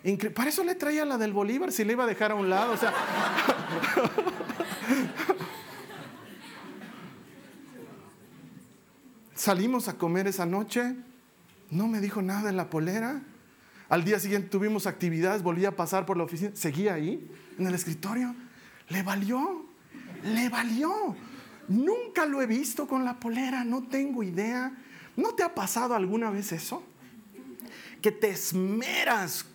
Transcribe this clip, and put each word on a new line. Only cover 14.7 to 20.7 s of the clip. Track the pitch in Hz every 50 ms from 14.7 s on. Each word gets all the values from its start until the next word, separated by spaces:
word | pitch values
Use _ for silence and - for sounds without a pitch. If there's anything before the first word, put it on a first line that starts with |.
| 214 208 - 202
actividades, | 165 - - 175 165 160 165 185 202 214 175
volví | 175 170 170 185
a | 196 190
pasar | - 170 156 190 190 185
por | 175 196
la | 175 165
oficina, | - 170 160 190 208 202
seguía | - - 165 139 151 202 208 185
ahí, | 160 151 165 - 160 - - - - - - - -
en | 185 185
el | 180
escritorio. | 175 - 170 160 151 - 196 220 240 254 247 240 - - - - - - - - - - -
Le | 160 196 190
valió, | 190 196 202 196 196 247 254 285 381 381 330 - - - - - - - - - - - - -
le | 196 220 226 247 247
valió. | 240 233 233 240